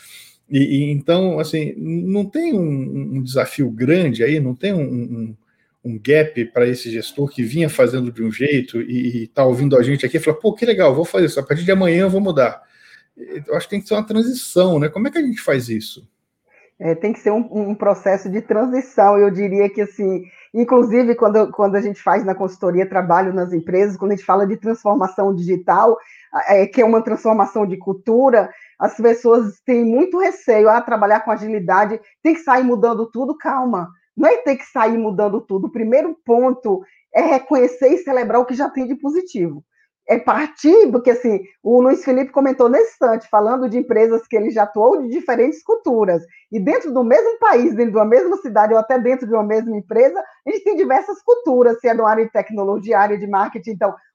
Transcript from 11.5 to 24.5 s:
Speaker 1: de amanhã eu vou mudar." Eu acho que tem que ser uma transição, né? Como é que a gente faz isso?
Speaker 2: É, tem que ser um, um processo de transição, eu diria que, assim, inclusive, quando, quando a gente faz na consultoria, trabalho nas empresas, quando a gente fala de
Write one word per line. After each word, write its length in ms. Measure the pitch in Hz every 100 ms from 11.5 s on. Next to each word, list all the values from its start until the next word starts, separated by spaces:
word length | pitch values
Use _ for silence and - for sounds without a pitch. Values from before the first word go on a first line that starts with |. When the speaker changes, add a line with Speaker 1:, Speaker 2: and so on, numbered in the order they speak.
| 147
Speaker 1:
de 80 | 175
amanhã 300 | 190 180 170
eu 80 | 190
vou 100 | 196
mudar." 420 | 196 147 117 - _ _ _ - _ - - 170 147
Eu 80 |
acho 120 | 156 -
que 40 |
tem 100 | 202
que 80 | -
ser 60 |
uma 120 | 214 214
transição, 720 | 214 233 254 - 175 185 156
né? 120 | 151
Como 180 | 190 262
é 20 |
que 80 | 330
a 40 |
gente 180 | 269 220
faz 300 | - 139 117
isso? 360 | 110 - - - _ _ _ _ _ _ -
Speaker 2:
É, 160 | 165
tem 180 | 165 208
que 80 | -
ser 100 | 208
um, 400 | 214 233 214 202
um 40 |
processo 540 | 208 202 185 196 196 196
de 140 | 202
transição, 720 | - 214 254 254 262 - 202 202
eu 140 | 202
diria 400 | 180 202 196 202
que, 100 | 208
assim, 440 | 202 - 190 180 180 - _
inclusive, 640 | 226 240 254 247 240 233
quando, 380 | 233 214 214 202
quando 240 | 190 202 196
a 40 |
gente 220 | 202 196
faz 220 | 190 196
na 100 | 190
consultoria, 540 | 190 190 - 185 180 190
trabalho 440 | 196 175 175 190
nas 200 | 185 180
empresas, 440 | 170 165 180 208 185
quando 140 | 196
a 60 | 202
gente 100 | -
fala 180 | 269
de 120 | 202